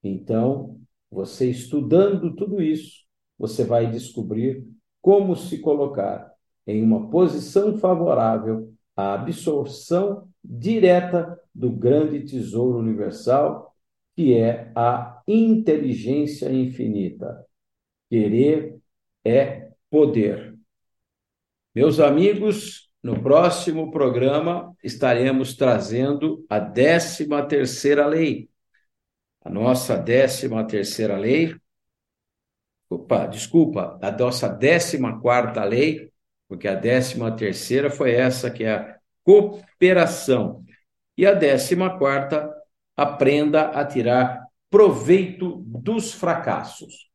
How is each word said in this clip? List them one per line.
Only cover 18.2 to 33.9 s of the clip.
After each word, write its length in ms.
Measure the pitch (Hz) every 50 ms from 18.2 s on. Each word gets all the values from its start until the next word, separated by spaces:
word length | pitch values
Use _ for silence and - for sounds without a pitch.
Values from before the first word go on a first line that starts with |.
| 107 101 104 120 135 147 156 151 - - - - _ _ _ _ _ _ _ _ _
é 420 | 110 117 135 135 - - - - - _ _ _ _
poder. 680 | - 151 151 - - 117 104 101 98 - - - - - _ _ _ _ _ _ _ _ _ _ _ _ _ _ _ _ _ _ _ _ _ _ _
Meus 240 | 113 135 156 135 143
amigos, 880 | 156 143 139 151 185 202 208 180 202 214 196 - - - - - _ _ _ _ -
no 180 | 127 110 101
próximo 680 | 117 131 139 160 175 175 - - - 180 156 160 160 156
programa 840 | - 156 143 127 120 120 - 135 143 151 160 170 175 175 - - - _ -
estaremos 720 | 117 - - 139 127 120 120 127 131 131 131 131 123 -
trazendo 880 | - 135 127 117 104 95 95 110 123 131 139 147 143 151 160 151 - - -
a 100 | 104 107
décima 840 | 98 - - 120 127 151 170 170 165 - - - 156 147 147 143 143
terceira 600 | 147 151 143 131 123 127 - - 139 147 143 147
lei. 440 | 147 156 165 165 147 110 - - _ _ _ _ _ _ _ _ _ _ _ _ _ _ _ _ _ _ _
A 80 | _ -
nossa 460 | 90 98 113 123 127 127 - - -
décima 720 | - 85 107 117 127 135 127 - - 135 127 113 113 110
terceira 500 | 110 - 104 101 - - - 110 104 101
lei, 400 | 95 101 113 135 156 165 160 - - _ _ _ _ _ _ _ _ _ _ _ _ _ _ _ _ _ _ _ _ _ _ _ _ _ _
opa, 380 | 180 175 - - - - -
desculpa, 720 | - - - - - - 170 160 - - 101 90 -